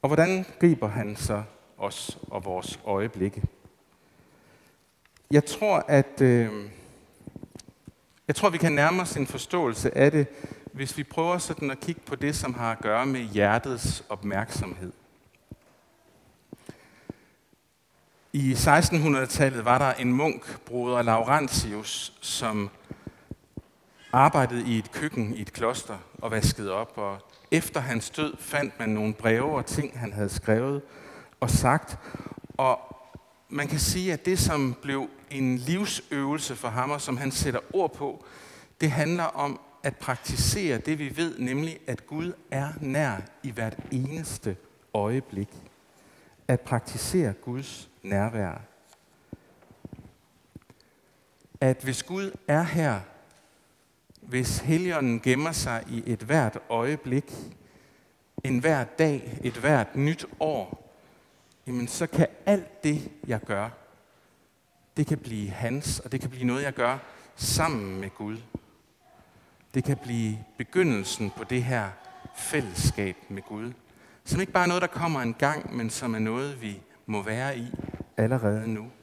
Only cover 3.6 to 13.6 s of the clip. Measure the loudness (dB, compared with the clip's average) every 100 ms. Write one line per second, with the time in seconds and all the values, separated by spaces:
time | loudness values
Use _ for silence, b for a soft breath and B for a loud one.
3.6 | -20 _ _ b b b b b b b
4.6 | b b b _ _ _ _ 6 6 0
5.6 | 2 2 6 6 4 6 6 8 4 -2
6.6 | -10 B B B B B -18 -18 -18 -20
7.6 | -20 _ -20 _ _ _ -2 2 2 4
8.6 | 4 6 4 4 0 -2 -2 -4 -2 0
9.6 | 2 2 0 6 6 6 2 B B B
10.6 | B -8 -8 -6 -6 -2 0 0 -2 -4
11.6 | -4 -4 -8 -8 -8 -4 -2 -2 -4 -2
12.6 | -2 -2 0 2 2 -2 -2 4 4 4